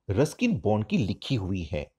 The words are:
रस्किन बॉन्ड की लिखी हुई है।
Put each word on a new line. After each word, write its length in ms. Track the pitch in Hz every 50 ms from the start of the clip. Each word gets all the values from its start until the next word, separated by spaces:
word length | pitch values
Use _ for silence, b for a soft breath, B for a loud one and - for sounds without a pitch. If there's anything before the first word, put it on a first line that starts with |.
| _ -
रस्किन 480 | 92 110 151 156 - - 247 240 190 113
बॉन्ड 260 | - 101 107 104 110
की 120 | - 214
लिखी 380 | 175 107 92 95 - - - 139
हुई 280 | 110 95 90 98 92 85
है। 280 | 76 78 76 71 - _